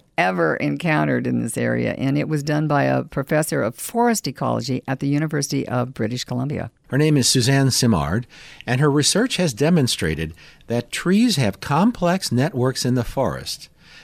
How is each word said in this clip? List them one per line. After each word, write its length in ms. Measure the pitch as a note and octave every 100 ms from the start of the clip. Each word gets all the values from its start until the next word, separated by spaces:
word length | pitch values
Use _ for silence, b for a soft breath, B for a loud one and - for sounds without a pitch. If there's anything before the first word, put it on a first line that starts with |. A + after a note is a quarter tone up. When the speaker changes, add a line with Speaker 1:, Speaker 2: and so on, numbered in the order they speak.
| - -
Speaker 1:
ever 380 | F3+ F#3 D#3+ -
encountered 720 | D3 C#3+ E3+ D3+ D3 B2 B2
in 140 | B2
this 160 | A#2 A#2+
area, 380 | A#2+ A#2+ A#2
and 240 | - C3+ C#3+
it 100 | D3+
was 140 | D3+
done 260 | C#3+ D3+ D#3
by 160 | C#3+
a 200 | C3+ C3
professor 580 | B2+ - C3+ D#3 D#3+ C#3+
of 120 | A2
forest 540 | - - A#3 A#3+ A3 -
ecology 540 | - B2+ A#2 A#2+ B2+ -
at 140 | C3+
the 80 | C#3
University 580 | C#3+ D#3 D3+ C#3+ C#3 -
of 280 | B2 B2
British 300 | - A2 B2
Columbia. 460 | - B2 C#3 A#2 - _ -
Speaker 2:
Her 100 | C3
name 180 | D#3 D3
is 100 | A2+
Suzanne 440 | C3 A#2 C#3 C3+
Simard, 560 | - B2 F2+ D2 G#2 B2 B B B B
and 160 | B2
her 80 | D3+
research 480 | C#3+ C3+ F#3+ B3+ -
has 160 | F3
demonstrated 800 | G#2+ D3 F3 B2 - E2 D#2 D#2+ - B B B
that 260 | A#2+ -
trees 440 | - E3+ G3+ B3 C#3+
have 240 | A2 -
complex 680 | - D3 A3 A#3 F3 F#3 -
networks 540 | B2 C#3+ C3 B2+ B2+
in 120 | B2+ B2+
the 80 |
forest 640 | A#2 - A2+ C2 - - - _ B B